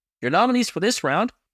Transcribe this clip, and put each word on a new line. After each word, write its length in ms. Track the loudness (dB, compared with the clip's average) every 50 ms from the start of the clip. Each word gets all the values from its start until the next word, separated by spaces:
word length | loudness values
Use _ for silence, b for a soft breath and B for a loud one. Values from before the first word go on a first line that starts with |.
| _ _ _ _
Your 120 | -4 0
nominees 360 | 2 2 2 2 2 0 0 -2
for 120 | -2 -2
this 240 | -2 -2 0 -2 -2
round, 280 | -2 0 0 -2 -2 -6 _ _ _